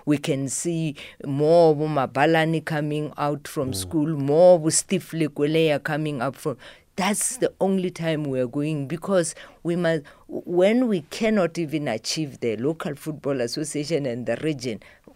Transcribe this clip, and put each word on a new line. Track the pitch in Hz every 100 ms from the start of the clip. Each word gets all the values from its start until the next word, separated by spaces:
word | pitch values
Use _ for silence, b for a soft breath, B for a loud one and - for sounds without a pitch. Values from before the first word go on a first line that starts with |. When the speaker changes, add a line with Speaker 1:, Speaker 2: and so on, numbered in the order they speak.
| -
Speaker 1:
We | 147
can | 156 139 135
see | - 170 165 160 143 B B -
more | 139 151 170 165 147
Mabalani | 156 151 120 113 151 160 160 160 160
coming | 156 151 151 151 -
out | 147 147 147
from | - 131
Speaker 2:
Mm. | -
Speaker 1:
school, | - 165 151 156
more | 139 151 180 180 156
Steve | 151 - 185 -
Lekweleya | 160 151 151 147 156 160 139
coming | - 151 156 143
up | 131 120
from. | 156 120 B B B -
That's | 185 214 - -
the | 170 -
only | 190 190 180
time | 175 165 156 147
we | 131
are | 123
going, | 139 147 156 139
because | 165 - 190 165 - B B
we | 170 170
must, | 170 165 143 b b
when | - - 175 190 233 254
we | 190 143
cannot | - 220 214 170 160
even | 160 151 147
achieve | 110 - - 151 123
the | 123 107
local | 131 160 175 139
football | - 151 139 139
association | 120 - 151 147 147 165 139
and | 117 113
the | 117
region, | 151 143 123 101 b b -